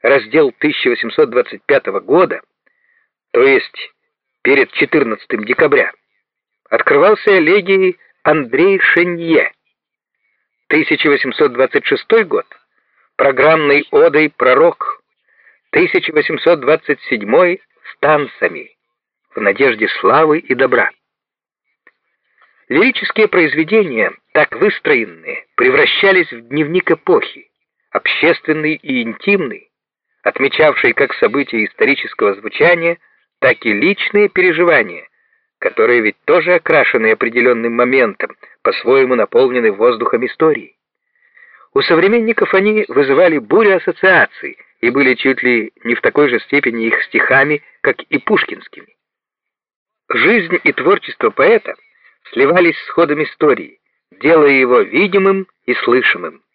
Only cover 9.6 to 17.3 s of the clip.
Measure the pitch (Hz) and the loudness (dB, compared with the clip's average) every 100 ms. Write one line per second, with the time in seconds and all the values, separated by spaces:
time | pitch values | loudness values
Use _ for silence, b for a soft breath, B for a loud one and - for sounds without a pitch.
9.6 | _ _ _ _ _ _ _ _ _ _ | _ _ _ _ _ _ _ _ _ _
10.6 | _ 151 156 151 156 139 131 - 147 120 | _ -2 -2 -2 0 0 -2 -2 -2 0
11.6 | 131 143 - 131 - 226 190 - - - | 0 0 -2 -6 0 0 0 -4 -6 -20
12.6 | _ _ _ _ _ - 135 131 147 160 | _ _ _ _ _ -2 -2 2 2 2
13.6 | 147 143 151 139 165 147 151 _ 127 127 | 2 0 2 4 4 4 0 _ 2 4
14.6 | 165 - - - _ _ b b b b | 2 2 -8 -10 _ _ b b b b
15.6 | _ 151 170 185 - 151 139 151 160 165 | _ -2 0 -2 -2 -2 -2 -2 0 0
16.6 | 127 160 - 143 - 120 101 | 0 -2 -2 -8 -4 -8 0